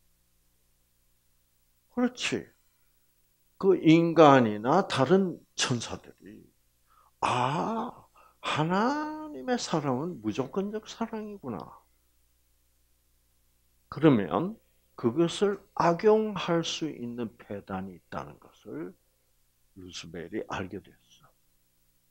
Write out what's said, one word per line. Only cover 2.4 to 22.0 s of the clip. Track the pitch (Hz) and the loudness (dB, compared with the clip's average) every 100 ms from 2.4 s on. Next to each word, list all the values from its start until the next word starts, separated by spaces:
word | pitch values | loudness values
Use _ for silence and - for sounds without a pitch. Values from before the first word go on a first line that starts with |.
| - _ _ _ _ _ _ _ _ _ _ - | -8 _ _ _ _ _ _ _ _ _ _ 0
그 | 196 170 | 2 4
인간이나 | 151 165 170 160 151 135 113 104 113 175 190 | 6 6 6 8 10 10 6 0 2 2 2
다른 | 135 131 190 190 - - - | 0 4 4 2 -4 -12 -6
천사들이, | - 123 - 92 - - 92 107 - _ _ _ _ _ _ _ | -2 -2 -6 -12 -14 -20 -20 -20 -20 _ _ _ _ _ _ _
"아, | - 123 127 156 202 226 240 - - _ - _ | -4 -2 -2 -2 -4 -6 -8 -14 -20 _ -20 _
하나님의 | - - 160 185 233 294 302 311 311 262 254 240 | -4 -2 0 0 0 -2 -6 -10 -12 -10 -4 -4
사랑은 | - 160 143 127 170 160 | -2 -2 0 -2 -4 -6
무조건적 | 107 104 127 196 202 214 - | -6 -4 -4 -6 -6 -8 -12
사랑이구나." | - 226 220 214 202 131 95 - - _ _ _ _ _ _ _ _ _ _ _ _ _ _ _ _ _ _ _ _ _ | -10 -8 -8 -12 -12 -10 -10 -12 -20 _ _ _ _ _ _ _ _ _ _ _ _ _ _ _ _ _ _ _ _ _
그러면 | - 160 120 87 90 180 226 _ _ _ - | 2 4 6 2 0 -2 -6 _ _ _ -4
그것을 | 120 139 170 - 202 202 - - | -2 0 0 0 -2 -2 -6 0
악용할 | 165 170 220 214 214 185 - 170 | 2 4 4 4 2 -4 -2 -2
수 | 160 - 156 | -2 -6 -6
있는 | - 120 120 113 - | -8 -10 -8 -8 -10
폐단이 | - 101 - 95 95 | -14 -12 -8 -10 -10
있다는 | 87 _ 85 - - | -14 _ -12 -12 -16
것을 | - _ 104 135 180 185 _ _ _ _ _ _ _ 98 | -20 _ -14 -12 -12 -16 _ _ _ _ _ _ _ -20
루스벨이 | 92 85 85 85 82 104 - | -18 -16 -14 -14 -10 -10 -8
알게 | - 95 98 | -8 -8 -12
됐어. | - _ _ _ _ _ _ _ _ _ _ _ | -16 _ _ _ _ _ _ _ _ _ _ _